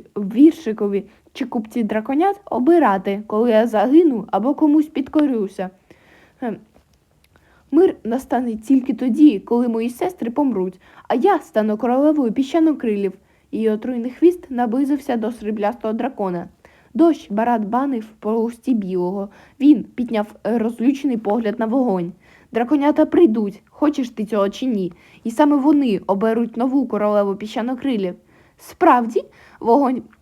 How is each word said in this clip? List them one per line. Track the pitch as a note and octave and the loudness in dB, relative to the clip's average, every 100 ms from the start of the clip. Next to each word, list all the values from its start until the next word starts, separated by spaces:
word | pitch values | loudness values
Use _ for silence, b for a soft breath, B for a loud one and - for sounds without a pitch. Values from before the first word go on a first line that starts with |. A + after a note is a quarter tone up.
| - - | -12 -8
віршикові | G3 A3 D#4 - - A3 G3+ G3 G3 b b | -4 4 4 4 -4 -4 -4 -4 -8 b b
чи | - | -10
купці | B3+ A#3+ G#3+ A#3+ | -8 -8 -6 -4
драконят | G#3+ G#3+ A3 C#4 G4 G4 | -2 -4 -2 0 0 -2
обирати, | - - B3+ E4+ A#3+ F#3+ F#3+ G3+ G#3+ | -6 0 4 4 4 2 -2 -6 -4
коли | G#3+ A#3+ | 0 2
я | G#3+ A#3 | 2 2
загину | G#3+ G#3+ D#4 E4+ A#3 - | 0 4 6 4 2 -2
або | G3 A#3+ | -2 0
комусь | D4 D#4 D4+ D4+ | 0 2 2 0
підкорюся. | - C4+ D#4 D4 A#3 G3 - F#3 - b b b b b _ | -4 -2 0 0 0 -4 -6 -10 -12 b b b b b _
Ем, | A#3+ F3+ - _ _ _ _ _ _ b b b _ | -10 -10 -14 _ _ _ _ _ _ b b b _
мир | C#4+ F#4 - | 2 2 2
настане | A3 B3+ C4 B3+ B3 A3 | -6 -6 -2 -4 -2 -4
тільки | - C4 B3 | 2 2 2
тоді, | A#3 C4 C#4 D4+ G3 | -2 -2 6 6 6
коли | - A#3+ B3 | 0 0 0
мої | A3+ A#3+ | -2 -4
сестри | A#3+ F#4 F4+ A#3+ | -4 -6 -6 -6
помруть, | A#3+ C#4 G3+ F#3 - b b - | -2 -2 -2 -4 -8 b b -6
а | |
я | B3+ F4+ F4+ | 0 2 0
стану | - A3 G#3+ G#3+ | -2 -2 -2 -2
королевою | A#3+ B3+ D4+ D4+ A#3 | 0 2 2 2 0
піщанокрилів». | A3 C4+ E4+ D#4+ C#4+ A#3 G3+ G3 - _ _ _ | -2 -2 2 2 0 -2 -2 -4 -6 _ _ _
Її | G3+ A3 | -2 -2
отруйний | G#3+ B3 B3 A#3+ | -2 -4 -6 -8
хвіст | B3+ E4+ F4 - | 2 2 2 -4
наблизився | A#3+ A#3+ B3+ C#4 C#4+ - A#3+ | -4 -2 0 0 -2 -2 -4
до | A3 | -4
сріблястого | A#3 G#3+ G#3+ G#3 A#3+ A3 | -6 -6 -4 -4 -4 -6
дракона. | A3+ A#3+ C4 F#3+ F3+ - _ b b b | -4 -6 -4 -6 -6 -10 _ b b b
Дощ | A3+ E4 D4+ - | 2 2 2 -4
барабанив | G#3 A#3 A#3 G3+ A#3+ C#4 A#3+ G#3+ _ | -2 0 0 0 -2 -2 -4 -8 _
по | G#3 | -4
лусті | A3+ A#3 A#3 - | -2 -2 -4 -2
білого. | A3+ F#3 F#3 F3+ G3 G3+ b b - | -2 -2 -4 -4 -4 -10 b b 2
Він | C#4+ A#3 | 4 4
підняв | - - A#3+ A3 G#3 - | 0 -8 -4 -2 -4 -6
розлючений | G3 A#3 A3 A#3 A#3+ C#4 D4 A3+ | -2 -2 -2 -2 0 0 -2 -2
погляд | - A#3+ G#3+ G3+ | -2 -2 -2 -4
на | A3 | -2
вогонь. | C4+ B3 F#3 F3 b b b b | 0 0 -2 -4 b b b b
Драконята | A3+ A#3+ D4 C#4+ D4+ D#4 | -4 0 0 2 2 2
прийдуть, | - E4+ A3 G#3 - _ | 4 4 2 -4 -8 _
хочеш | - D4+ D4 B3 | -4 -2 -2 -6
ти | - | -8
цього | G#3 G#3 G3+ | -4 -2 -2
чи | - C4 | -2 -4
ні, | G#3 F3+ b b b | -4 -4 b b b
і | A#3 | -4
саме | A3+ D4 C#4+ | 0 2 4
вони | C#4 D4+ C4 F#3+ - | 4 2 2 -2 -2
оберуть | G3 A3 A3+ A#3 A#3 | -2 0 -2 -4 -4
нову | B3+ C#4 B3 | -2 0 -2
королеву | G#3 G#3 G#3 G3+ | -2 0 0 0
піщанокрилів. | G3 G#3+ B3 A#3 B3+ C#4 A3+ F#3 - b b b _ | -4 -8 -6 -6 -4 -4 -2 -4 -8 b b b _
Справді, | - - F4 B3+ A#3 - - b b b | -20 0 4 4 2 -4 -6 b b b
вогонь | A3+ C4 C#4 B3 - _ | 2 2 2 -2 -8 _